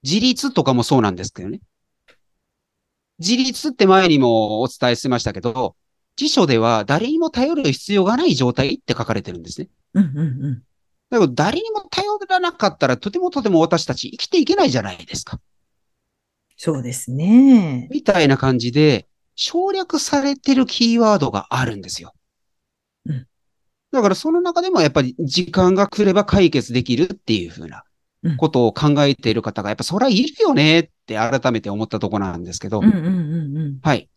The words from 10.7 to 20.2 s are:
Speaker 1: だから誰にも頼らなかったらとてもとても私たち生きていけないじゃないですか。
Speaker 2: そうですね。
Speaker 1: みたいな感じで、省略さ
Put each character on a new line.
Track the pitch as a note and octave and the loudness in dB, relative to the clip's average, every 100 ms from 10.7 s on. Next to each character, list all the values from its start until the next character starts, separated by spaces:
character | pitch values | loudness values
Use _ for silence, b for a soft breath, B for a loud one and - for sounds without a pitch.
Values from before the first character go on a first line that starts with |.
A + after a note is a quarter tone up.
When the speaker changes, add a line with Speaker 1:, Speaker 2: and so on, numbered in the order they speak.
| _ _ _ _ | _ _ _ _
Speaker 1:
だ | A#3+ | 0
か | E3 | 0
ら | |
誰 | A#2+ E3 D4 | 0 -2 -2
に | A4 | -6
も | G#4+ G4 | -8 -8
頼 | - G4+ G#4 G4+ | -6 -4 -6 -2
ら | F#4 | -2
な | F4+ | -2
か | E4+ G3+ | -2 -4
っ | D#3+ | 0
た | C3 | -2
ら | B2+ | -2
と | G#3 | -4
て | F4 | -4
も | F4+ | -4
と | C#4+ | -2
て | G#3+ | 2
も | E3+ | 2
私 | E3 E3+ | 4 0
た | - - | -2 -8
ち | - | -8
生 | - | -10
き | - | -2
て | F#4 | 0
い | |
け | D4+ | 2
な | G4 | 2
い | D#4+ | 2
じ | B2 | 0
ゃ | |
な | G2 | -4
い | F#2 | -12
で | - - | -12 -14
す | |
か。 | - - _ _ _ _ _ _ _ _ _ _ _ _ | -10 -14 _ _ _ _ _ _ _ _ _ _ _ _
Speaker 2:
そ | E3+ C#3+ | -6 -4
う | |
で | A#2+ | -6
す | B2 - | -10 -8
ね。 | C3 E3+ A#3 C4+ B3 E3+ B2+ B2 | -4 6 8 8 8 6 -4 -6
Speaker 1:
み | C#4 | -4
た | - F#3+ | 0 2
い | D3 | 4
な | C3+ | 4
感 | C3+ B2+ | 2 0
じ | A#2 | 0
で、 | C3+ D3+ A2+ - _ _ | 2 4 2 -4 _ _
省 | - - E4+ F#4+ | -8 -4 -2 -2
略 | G4 F4+ D#4 | -2 -4 -4
さ | - C#4+ | -2 -2